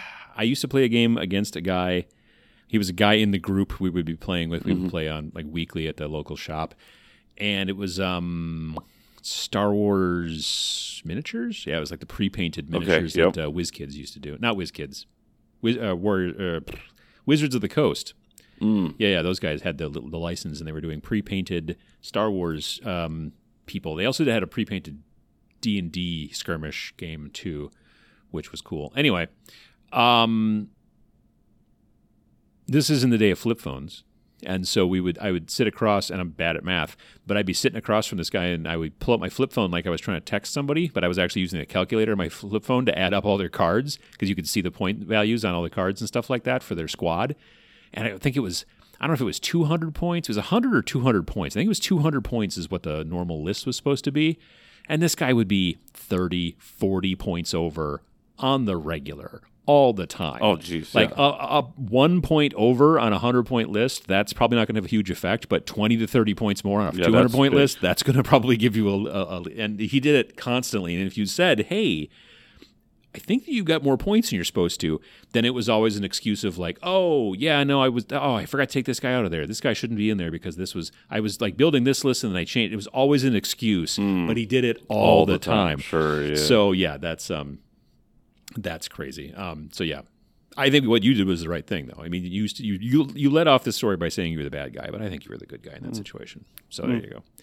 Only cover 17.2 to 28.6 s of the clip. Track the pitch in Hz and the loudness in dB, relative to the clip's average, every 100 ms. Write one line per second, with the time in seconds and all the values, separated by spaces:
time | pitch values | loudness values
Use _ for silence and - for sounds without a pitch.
17.2 | - 147 151 127 113 - 131 71 - - | 0 2 2 0 -2 0 0 0 -8 -16
18.2 | _ _ _ - 107 107 85 - 104 90 | _ _ _ -4 0 2 0 0 2 2
19.2 | 85 92 87 76 92 73 78 71 64 82 | 2 -2 -2 -4 -4 -4 -6 -8 -10 -6
20.2 | 85 85 107 76 78 78 82 76 - 107 | -6 -6 -8 -10 -10 -8 -8 -8 -4 -4
21.2 | 101 98 87 90 80 85 _ _ - - | -2 -4 -2 -4 -4 -8 _ _ -8 -2
22.2 | 107 95 85 78 - - 113 90 82 80 | 0 0 -2 -4 -6 -8 -6 -4 -4 -6
23.2 | 76 - _ _ - - 82 78 107 131 | -10 -14 _ _ -12 -10 -6 -2 -2 0
24.2 | 151 117 - - 104 98 - 71 - _ | 0 0 -2 -4 -4 -6 -10 -16 -20 _
25.2 | _ _ _ _ 117 101 85 87 87 82 | _ _ _ _ -2 -2 -2 -4 -4 -6
26.2 | 73 - - 82 76 - - - 85 80 | -8 -10 -6 -6 -6 -10 -12 -12 -12 -12
27.2 | 73 - 101 76 71 _ _ _ _ _ | -14 -12 -8 -8 -10 _ _ _ _ _
28.2 | _ 82 - - | _ -12 -10 -14